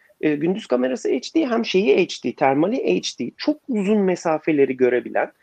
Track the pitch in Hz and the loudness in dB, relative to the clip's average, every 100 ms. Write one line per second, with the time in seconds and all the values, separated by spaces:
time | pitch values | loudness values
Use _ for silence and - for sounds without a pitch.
0 | _ - 156 147 165 196 - 247 254 247 | _ -6 -2 0 -2 -2 -2 0 0 -2
1 | - 269 - 320 285 233 226 185 226 - | -2 -4 -2 -2 0 0 0 2 4 4
2 | 175 - 123 - 135 135 175 254 - 180 | 2 -2 -8 0 0 2 0 0 0 -2
3 | - - - - - 302 - 214 190 214 | -2 -8 -10 -6 -4 -4 -4 -2 2 2
4 | 190 180 170 156 - 147 139 131 127 123 | 2 0 -2 -2 0 2 2 2 2 2
5 | 113 101 294 - | -2 -2 -4 -6